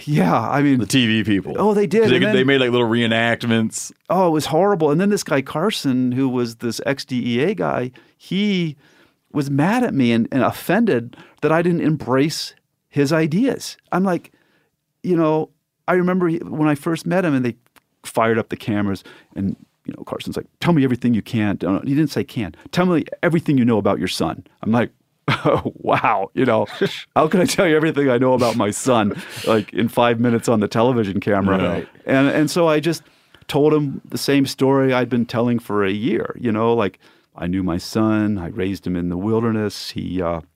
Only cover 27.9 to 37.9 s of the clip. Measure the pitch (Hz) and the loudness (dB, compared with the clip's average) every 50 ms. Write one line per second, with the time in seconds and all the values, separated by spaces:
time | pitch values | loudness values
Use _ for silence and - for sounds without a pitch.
27.9 | 143 143 143 131 120 120 127 131 127 120 123 117 110 120 101 104 101 - - 131 | 0 2 2 2 2 4 4 2 4 4 2 2 2 0 0 -2 -2 -2 0 2
28.9 | 123 113 104 101 - - - - - - - - 113 107 95 - - - 117 113 | 4 4 2 0 -2 -6 -10 -14 -14 -6 0 0 2 2 0 -2 -2 -2 -2 0
29.9 | - 127 120 120 120 113 120 120 117 113 - 131 117 110 101 104 - 113 117 127 | 0 2 2 2 2 2 2 2 0 2 2 2 2 2 0 0 2 2 2 2
30.9 | 127 117 107 98 92 101 - 110 101 98 98 98 95 95 90 87 85 82 - - | 2 2 0 0 -2 -2 -2 0 0 2 2 2 2 2 0 -2 -2 -4 -6 -10
31.9 | - - - - 127 135 139 135 - 147 151 143 - 180 170 160 151 156 143 170 | -16 -10 -4 0 2 2 2 2 2 0 0 0 0 0 2 2 2 0 0 -2
32.9 | 160 - - _ _ _ _ _ - _ _ - - 143 147 151 151 151 147 135 | -4 -4 -8 _ _ _ _ _ -20 _ _ -4 0 2 4 4 4 2 0 -2
33.9 | 135 - - - - 120 - - 143 139 135 123 - - 135 131 139 135 135 131 | -4 -8 -10 -10 -8 -4 -2 0 2 2 2 0 0 0 2 2 4 4 2 2
34.9 | 127 123 123 117 127 120 117 - - 113 120 123 120 113 - - 104 104 98 95 | 2 2 0 0 0 -2 -2 0 -2 0 0 0 0 -2 -2 -2 0 0 0 0
35.9 | 101 104 110 165 220 - - - - - 120 113 107 107 113 117 117 117 104 92 | 0 -2 -2 -2 -2 -2 -4 -6 -8 -6 -4 -2 0 0 2 2 2 2 0 -2
36.9 | - _ _ - _ _ _ _ _ - 82 90 92 95 92 87 85 90 - - | -4 _ _ -20 _ _ _ _ _ -8 -6 -4 -4 -2 -2 -2 -4 -4 -6 -4